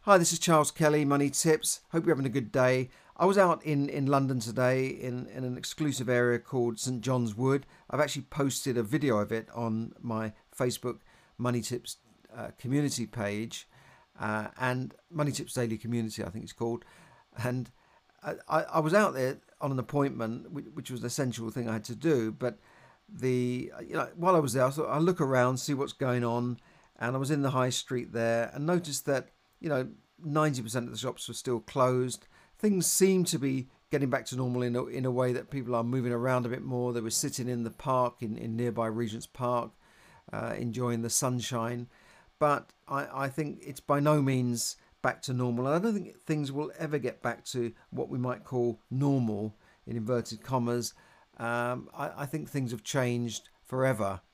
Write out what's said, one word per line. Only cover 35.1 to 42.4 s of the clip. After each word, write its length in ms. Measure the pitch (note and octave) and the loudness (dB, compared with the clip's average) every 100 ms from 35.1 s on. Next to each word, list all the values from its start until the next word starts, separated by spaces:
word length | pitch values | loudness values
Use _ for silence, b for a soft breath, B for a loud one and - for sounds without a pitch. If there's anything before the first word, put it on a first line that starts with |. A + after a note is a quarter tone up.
way 220 | B2 B2+ | 2 2
that 180 | B2 - | 0 -4
people 240 | C#3 A#2+ | -6 -2
are 100 | A#2+ | 0
moving 280 | A#2+ C3 A#2+ | 0 0 0
around 340 | A#2+ B2+ B2+ A#2+ | 0 2 0 0
a 40 | |
bit 120 | B2+ | -4
more. 300 | C#3 B2 B2 | -4 -2 0
They 80 | A#2 | -2
were 100 | A2+ | -2
sitting 380 | - C#3+ C#3 B2 | -2 -2 -4 -4
in 140 | A#2+ | -2
the 80 | A2+ | -4
park 460 | - C#3+ C3 A#2+ - | -6 0 2 2 -2
in, 160 | A2+ A#2 | -8 -6
in 200 | A2+ A2+ | -6 -2
nearby 300 | A#2+ A2 A2+ | -2 0 -2
Regent's 400 | A2 A#2 A2 - | -2 -4 -6 -12
Park, 440 | - B2 A#2+ A#2 _ b b b b - | -6 -2 -2 -4 _ b b b b -10
uh, 220 | G#2+ A#2 G#2+ | -8 -6 -4
enjoying 440 | A#2+ A2+ B2 A#2 | -6 -2 -2 -2
the 80 | A#2 | 0
sunshine. 800 | - C3 B2 A2 B2 A2+ A#2+ B2 b b b b | 0 0 -2 -4 -4 -4 -6 -10 b b b b
But 340 | _ | _